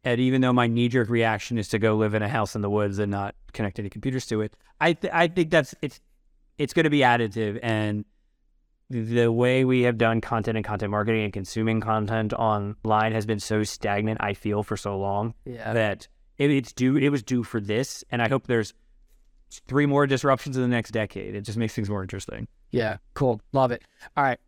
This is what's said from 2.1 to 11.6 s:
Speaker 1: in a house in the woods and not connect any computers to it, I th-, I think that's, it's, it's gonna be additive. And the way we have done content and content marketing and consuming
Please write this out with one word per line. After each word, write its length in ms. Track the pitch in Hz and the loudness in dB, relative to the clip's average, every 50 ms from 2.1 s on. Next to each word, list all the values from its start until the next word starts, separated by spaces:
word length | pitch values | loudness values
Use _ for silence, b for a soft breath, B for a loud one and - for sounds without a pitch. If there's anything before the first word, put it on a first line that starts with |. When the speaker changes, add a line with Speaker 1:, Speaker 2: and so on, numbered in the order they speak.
| 104 | 2
Speaker 1:
in 80 | 107 | 0
a 60 | 104 101 | 0 0
house 260 | - 117 107 98 - | 0 -2 -2 -2 -4
in 80 | 110 | -4
the 80 | 101 101 | -2 0
woods 300 | 104 104 104 101 98 98 | 0 0 0 0 -2 -2
and 100 | 104 101 | -2 -2
not 240 | 101 101 98 101 - - - - | -2 -4 -4 -6 -10 -14 -20 -16
connect 280 | - - 110 98 - - | -8 -6 -6 -6 -4 -8
any 100 | 104 98 | -10 -10
computers 340 | - 107 - 135 127 131 - | -10 -6 -6 -4 -4 -4 -6
to 140 | - 117 107 | -4 -4 -2
it, 160 | 107 107 - b b b b _ | -4 -4 -8 b b b b _
I 120 | 151 170 | 0 0
th-, 200 | 170 - - 185 | 0 0 -4 -4
I 140 | - 165 175 | 0 2 0
think 240 | 165 170 190 165 156 | 2 2 -2 0 4
that's, 240 | 170 160 139 - - _ | 2 2 2 2 -8 _
it's, 180 | - 143 - - _ _ _ _ _ _ _ _ _ _ _ - | -8 -8 -8 -12 _ _ _ _ _ _ _ _ _ _ _ -6
it's 140 | 151 131 | -4 0
gonna 180 | - 175 160 156 | 2 2 4 4
be 100 | 147 143 | 4 4
additive. 580 | 131 123 120 120 117 107 98 117 110 104 101 120 | 6 6 4 4 2 -2 -2 -2 -4 -2 -4 -4
And 420 | 120 117 110 107 107 107 104 104 104 _ _ _ _ _ _ _ _ _ _ _ _ _ _ _ _ _ | -2 -2 0 0 0 -2 -2 -4 -6 _ _ _ _ _ _ _ _ _ _ _ _ _ _ _ _ _
the 440 | 131 120 110 110 117 120 117 117 | -6 -6 -4 0 2 2 4 4
way 320 | 113 117 123 127 127 131 131 | 4 2 2 4 4 4 4
we 180 | 127 127 127 | 4 4 4
have 160 | 123 123 117 110 | 4 2 2 4
done 220 | 117 113 113 113 | 2 2 2 0
content 360 | - - 123 113 101 117 110 | -2 -2 -2 -2 -2 -2 -2
and 80 | 110 98 | -4 -4
content 280 | - 107 95 110 98 | -4 -6 -4 -4 -2
marketing 320 | 104 104 104 113 113 110 107 | -2 0 0 2 0 0 0
and 80 | 101 | -2
consuming 480 | - 104 95 - - 110 | -4 -8 -10 -6 -4 -2